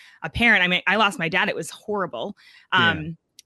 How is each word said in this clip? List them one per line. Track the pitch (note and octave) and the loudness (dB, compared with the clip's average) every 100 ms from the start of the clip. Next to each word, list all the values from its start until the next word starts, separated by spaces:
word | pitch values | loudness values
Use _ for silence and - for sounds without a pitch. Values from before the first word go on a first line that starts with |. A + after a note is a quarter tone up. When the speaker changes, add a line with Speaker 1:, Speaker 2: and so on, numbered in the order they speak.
| - _ | -20 _
Speaker 1:
a | D#3 | -10
parent? | - A#3 G3+ | 0 2 4
I | F3+ | 2
mean, | F3+ - | 0 0
I | G3+ | 2
lost | G3+ - | 2 0
my | E3 | -2
dad. | F3+ G3+ | 0 0
It | |
was | - D#3+ | -2 -8
horrible. | - - G#3 E3+ A2+ D3+ - - - _ | -12 -6 -4 -4 -6 -10 -10 -20 -20 _
Speaker 2:
Yeah. | F#3 E3+ | 2 2
Speaker 1:
Um, | D#3 D#3 E3 _ - | 0 -6 -12 _ -20